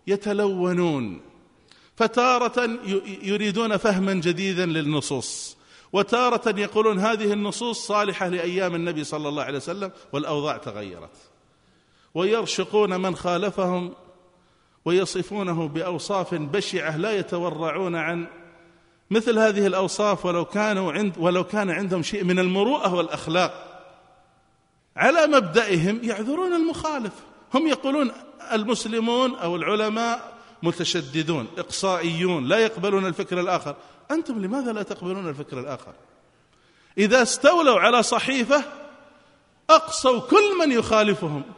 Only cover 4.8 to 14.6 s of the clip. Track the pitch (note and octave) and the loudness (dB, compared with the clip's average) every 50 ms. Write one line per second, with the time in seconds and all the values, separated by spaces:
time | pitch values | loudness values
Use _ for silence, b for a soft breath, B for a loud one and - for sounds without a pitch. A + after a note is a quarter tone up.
4.8 | D3+ D3 D#3 C#3+ - - D3 B2 - - - - - - - b b b b b | 0 0 0 -2 -2 -2 -4 -4 -6 -8 -10 -12 -12 -14 -16 b b b b b
5.8 | b b - G3+ G3 - A#3+ A#3+ B3+ B3 A#3+ A3 A#3+ A3+ G3+ G#3 G3+ G3+ - G#3+ | b b 0 0 2 2 2 2 2 2 2 0 0 -2 -2 -2 -2 0 0 2
6.8 | G#3+ A3 G#3 F#3 G3+ A3 A#3 A3 A3 G3+ G#3 G#3 G#3 G3+ G3+ - A#3+ A#3+ A3 - | 2 2 2 2 2 0 0 0 0 0 0 0 -2 -4 -4 -4 -6 -6 -6 -6
7.8 | - - G3+ G#3 G#3 G3 F3 - F#3+ F3 F3+ F3+ - F3+ F3+ F#3+ F#3+ F3+ E3+ E3+ | -4 -2 -2 0 0 -2 -2 -4 -4 -4 -2 -2 -4 -2 -2 -2 -2 -2 -2 -2
8.8 | E3+ E3+ D#3+ D3+ D3 - D#3+ D3+ D3+ D3 D3 D3 B2 C3 C#3+ C3+ - E3 F3 G3+ | -4 -4 -4 -6 -6 -6 -6 -6 -6 -4 -4 -4 -4 -4 -6 -6 -6 -8 -8 -8
9.8 | G3 F#3 B B B B C#3 C#3+ D3+ D#3 D3+ D3 C#3+ D3+ B2 G#2 - B2 G2+ G#2+ | -8 -10 B B B B -6 -6 -4 -2 -2 -2 -2 -4 -4 -6 -8 -10 -10 -10
10.8 | G#2 F#2+ F2 E2 D#2+ - - - - _ _ _ _ b b b b b b b | -10 -12 -12 -16 -18 -20 -20 -20 -20 _ _ _ _ b b b b b b b
11.8 | b b b b b b - D#3+ F#3 G#3 A3 A#3 G3 - - - F3+ - G3+ G#3+ | b b b b b b -4 -2 0 2 2 0 0 -2 -2 -4 -2 0 2 2
12.8 | G#3 F#3+ F#3 F3+ F#3+ F#3+ E3 - - F3 F3 E3+ G3+ G3 - - F#3+ F3+ F3+ F3+ | 2 2 2 0 -2 -2 -4 -2 -2 -2 0 0 0 -2 -2 -2 -2 0 0 -2
13.8 | F3+ - - - - - - _ _ b b b b b b b | -4 -6 -10 -14 -20 -20 -20 _ _ b b b b b b b